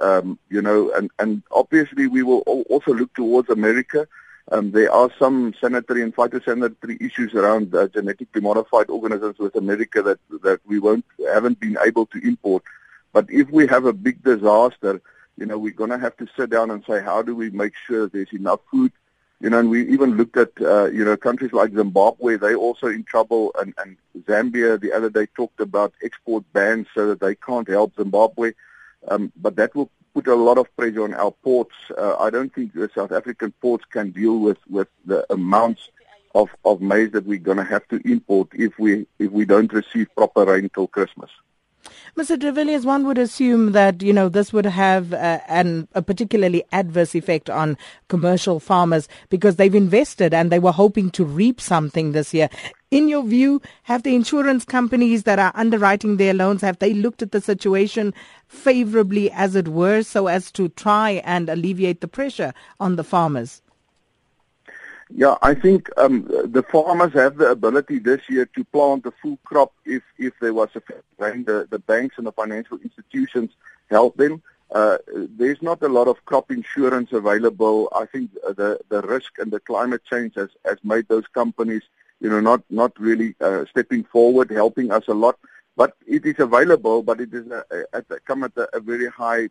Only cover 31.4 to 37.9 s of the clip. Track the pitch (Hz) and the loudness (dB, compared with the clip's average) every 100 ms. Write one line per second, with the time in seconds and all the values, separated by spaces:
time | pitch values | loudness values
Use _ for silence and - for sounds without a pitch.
31.4 | 135 127 113 - - - 101 - 110 117 | 0 0 -2 -10 -14 -4 -2 0 0 -2
32.4 | 135 - 113 82 104 - 98 110 123 113 | -6 -8 -10 -8 -6 -6 -4 -4 -6 -8
33.4 | 107 - 123 117 - 117 101 92 113 113 | -10 -4 -2 -2 -4 -8 -8 -2 0 2
34.4 | 104 95 - 98 98 _ 90 98 - 107 | 0 -2 -4 -6 -6 _ -4 -4 -2 -4
35.4 | 90 104 117 - - _ _ _ _ 101 | 0 2 2 -2 -14 _ _ _ _ 0
36.4 | 101 - 107 92 98 104 110 107 98 98 | 0 0 0 0 0 0 0 -2 -4 -4
37.4 | 85 95 95 104 - | -2 -2 -2 -4 -4